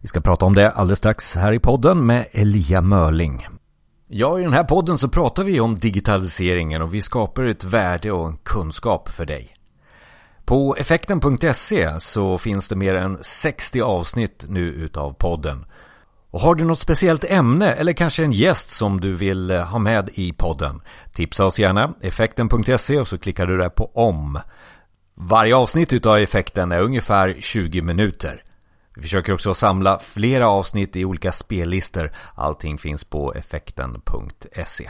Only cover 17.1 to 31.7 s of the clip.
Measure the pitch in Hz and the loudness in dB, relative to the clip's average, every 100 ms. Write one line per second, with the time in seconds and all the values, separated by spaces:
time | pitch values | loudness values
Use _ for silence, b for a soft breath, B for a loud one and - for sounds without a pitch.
17.1 | 160 - 190 120 143 202 - 165 170 170 | 2 2 2 4 4 2 2 -2 0 -2
18.1 | - 156 104 160 165 - - 104 95 95 | 0 0 2 2 2 -6 -4 -2 0 -2
19.1 | 90 98 95 92 92 85 117 107 113 95 | -2 -2 -2 0 -2 -2 -2 2 0 -2
20.1 | - 90 - 82 71 71 76 B B B | -6 -6 -2 -2 0 -6 -6 B B B
21.1 | - 80 - 98 - 98 98 143 - 95 | -6 -6 0 0 2 2 2 0 -4 -8
22.1 | - 110 - 113 117 104 127 - 143 120 | -2 -2 0 2 2 2 0 2 -2 -2
23.1 | 90 98 90 90 92 90 - - - 117 | -6 -6 -4 0 0 0 -2 -2 0 0
24.1 | 80 73 69 - b b b b _ _ | 0 -4 -6 -10 b b b b _ _
25.1 | _ 90 110 110 127 120 - 165 123 113 | _ 2 4 6 4 4 0 0 2 4
26.1 | 104 101 101 - - 87 87 107 135 - | 4 4 0 -2 -4 0 0 0 0 2
27.1 | 101 95 90 - 110 85 87 82 85 104 | 2 2 -2 -6 -4 -2 -2 -2 0 0
28.1 | - 82 69 - _ _ _ _ - 78 | -2 -10 -10 -20 _ _ _ _ -16 -4
29.1 | 98 92 92 104 92 107 95 95 95 - | -2 0 -2 -2 0 2 4 2 2 -4
30.1 | 101 113 131 117 98 92 104 98 92 92 | -2 0 4 4 2 0 -4 -4 -4 -4
31.1 | 92 92 - - 98 85 | -2 -4 -6 -6 -4 -2